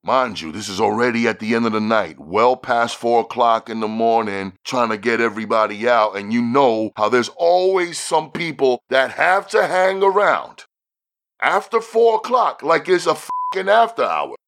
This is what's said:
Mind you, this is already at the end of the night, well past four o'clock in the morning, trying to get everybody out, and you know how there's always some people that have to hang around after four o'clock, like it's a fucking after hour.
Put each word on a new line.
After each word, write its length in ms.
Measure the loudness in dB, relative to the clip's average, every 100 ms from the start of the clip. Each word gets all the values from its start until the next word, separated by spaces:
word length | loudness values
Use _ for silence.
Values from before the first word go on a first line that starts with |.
Mind 380 | 0 0 0 -6
you, 140 | -10
this 160 | -10 -8
is 100 | -2
already 480 | 0 2 0 2 0
at 120 | -2
the 140 | -2
end 120 | 0 0
of 80 |
the 80 | -2
night, 360 | 0 0 0 -10
well 360 | -4 2 2 2
past 400 | -2 0 0 -2
four 240 | 0 0
o'clock 500 | 0 0 2 2 -2
in 120 | -6
the 60 | -6
morning, 680 | -2 0 0 0 -6 -8 -12
trying 240 | -6 -2 0
to 80 | 0
get 220 | -2 0
everybody 720 | 0 -2 -2 0 0 0 0
out, 260 | 2 2 -2
and 160 | -4
you 100 | -2
know 500 | 0 2 2 2 -4 -2
how 140 | 2
there's 200 | 2 0 -2
always 640 | 0 2 2 0 -2 -6
some 320 | -2 -2 -2
people 500 | -8 -8 0 0 0 _
that 220 | 0 0
have 360 | 0 0 0 0
to 180 | 0 2
hang 340 | 2 0 2
around 600 | 2 4 2 0 -4 -18 -20 _ _ _ _ _ _ _
after 400 | 0 0 0 -4
four 340 | -2 2 2 2
o'clock, 480 | 0 0 0 -2
like 240 | 0 0 2
it's 180 | 0 0
a 100 | -4
fucking 540 | -6 -8 -6 -6 2
after 340 | 2 2 0
hour. 320 | -2 -2 -6 -10